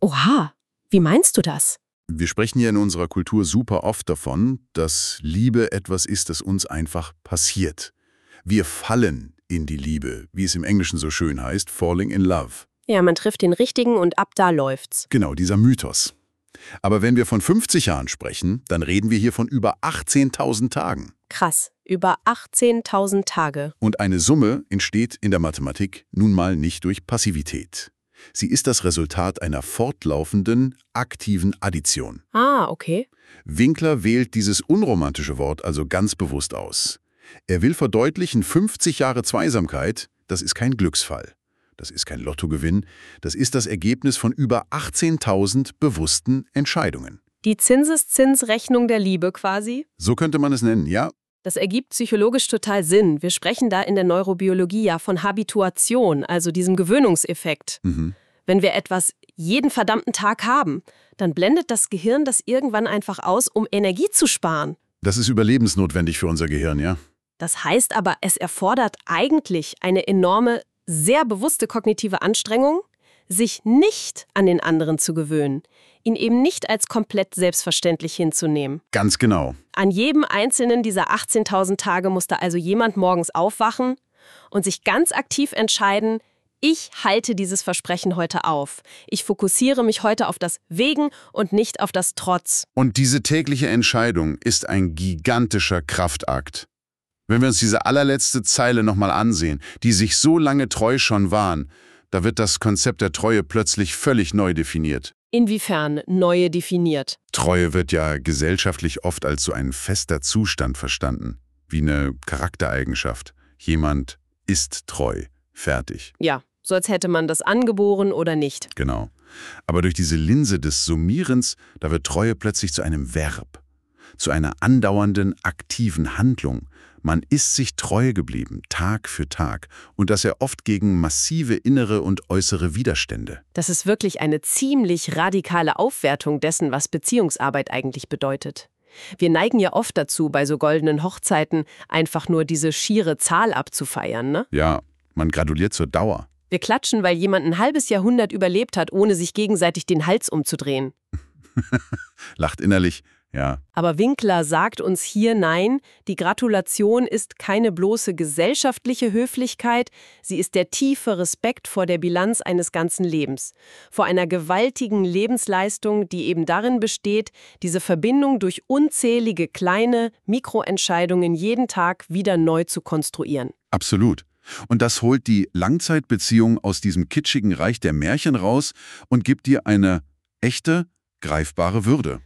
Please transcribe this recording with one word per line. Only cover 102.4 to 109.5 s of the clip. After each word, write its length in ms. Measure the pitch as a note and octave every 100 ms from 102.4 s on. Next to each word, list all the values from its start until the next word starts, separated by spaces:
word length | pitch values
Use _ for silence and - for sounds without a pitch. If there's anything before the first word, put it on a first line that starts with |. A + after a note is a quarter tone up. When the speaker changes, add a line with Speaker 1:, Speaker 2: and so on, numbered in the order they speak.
| G#2+ -
Speaker 2:
Konzept 440 | A2+ G2 C3 -
der 100 | G2
Treue 300 | - G#2+ A2
plötzlich 520 | E2 A2+ G#2+ - F#2+
völlig 380 | - - B2 E2+
neu 220 | G#2 F#2+
definiert. 580 | D#2+ D#2 E2 D#2 C2+ - _ _
Speaker 1:
Inwiefern 720 | A#3 A#3 G#3+ - E3+ D3+ D3 -
neu 420 | F#3 F3 F3+ F3+
definiert? 720 | F3 - F3+ E3+ D3 C3+ - _
Speaker 2:
Treue 420 | - - F2+ F2
wird 180 | F2+ C#2+
ja 240 | E2+ D#2 D2
gesellschaftlich 880 | C2 C#2+ D#2 F#2+ G2 - E2+ -
oft 220 | F2+ E2+ C#2
als 180 | C#2+
so 80 | -